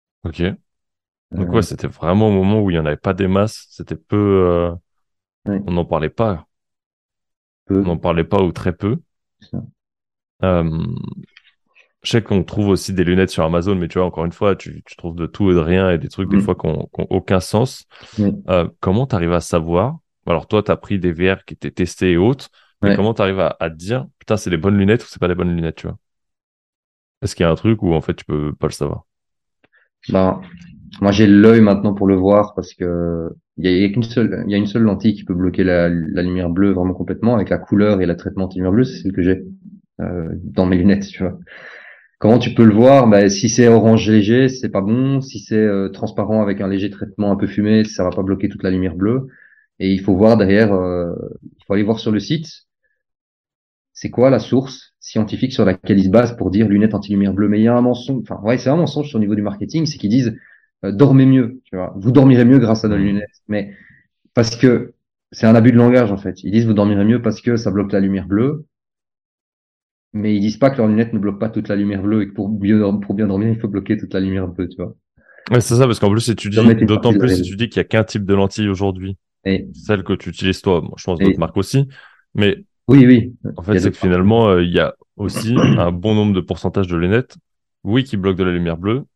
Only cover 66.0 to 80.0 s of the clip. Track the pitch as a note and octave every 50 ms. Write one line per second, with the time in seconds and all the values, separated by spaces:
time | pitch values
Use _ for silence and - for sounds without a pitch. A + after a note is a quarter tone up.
66 | A#2+ G2+ G2 G2 - F#2+ F#2 - - F#2 G#2 A2+ A#2 A2+ G#2 G#2 G#2 G#2 G2+ G2
67 | G2+ A2 B2 A#2+ A#2 G#2+ G#2+ - - A#2+ A#2+ A2+ - G2+ F#2+ G2+ G2 G2+ G#2+ G2
68 | G2 F#2+ G2 F#2+ E2+ F2+ G2 G#2+ B2 C#3+ D#3 D#3 - _ _ _ _ _ _ _
69 | _ _ _ _ _ _ _ _ _ _ _ _ _ _ _ _ _ _ _ _
70 | _ _ - G#2+ G#2 G#2+ G#2+ G2+ G2+ A2 - - C#3 B2+ A#2 A#2+ A2 G#2+ G#2+ A2+
71 | A#2 A2+ A2+ G2+ G2+ G2+ G2 - A2 A2 - A2 - - G2+ G2+ G2+ G2+ G2+ F#2+
72 | F#2+ G#2 A2 G#2+ G2+ G2 - G#2+ G2 G2+ A2 G2 G2 G2+ A2 G#2+ G#2 G2+ G2+ G2+
73 | - - G2 G#2 G#2+ G2 F#2+ G2 A2 A#2 A2 A2+ - G2 G2 G2 - - G#2 -
74 | - - - F#2+ F#2+ F#2+ F#2+ F#2+ F#2 F2 F2 - F2+ E2+ - - F2 - - _
75 | _ _ _ _ _ _ - - - - A#2+ A#2+ - - A#2 A#2+ C3+ B2 G#2 -
76 | G#2 G2+ G#2 A2+ - A#2+ G2+ - - G2+ G2+ A2+ A2+ A2+ A2 A2 - G#2 A2 -
77 | - A#2 G#2 G2 F#2+ F#2 F#2 F2+ F2+ F#2 G2 G2+ A#2 - - F#2 E2+ - - A2
78 | G#2+ - - G#2+ G2 F2+ G2 G2 G2 F#2+ - A2 G#2+ G2+ F#2+ F2 G2+ G2 F#2 F#2
79 | F#2 G2 F#2+ - _ _ _ _ - G2 F#2+ - - F2+ E2 - - - G#2+ F#2